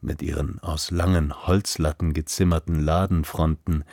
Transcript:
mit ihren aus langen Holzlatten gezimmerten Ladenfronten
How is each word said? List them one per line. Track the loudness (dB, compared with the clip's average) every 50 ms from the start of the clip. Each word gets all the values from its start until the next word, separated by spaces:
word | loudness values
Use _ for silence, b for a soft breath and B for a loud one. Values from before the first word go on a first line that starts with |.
mit | -8 -8 -6 -4 -4
ihren | -4 -2 -2 -2 -4 -4 -8
aus | -6 -6 -4 -4 -4 -4
langen | -2 0 2 4 4 4 2 0 -2 -6 0
Holzlatten | 2 2 2 2 -2 -4 0 0 -2 0 0 -2 0 0
gezimmerten | -2 -4 -6 0 2 4 4 4 2 0 0 -2 0
Ladenfronten | 2 2 2 2 2 2 2 0 0 -2 0 0 2 2 2 0 _ -2 -2 -2 -2 B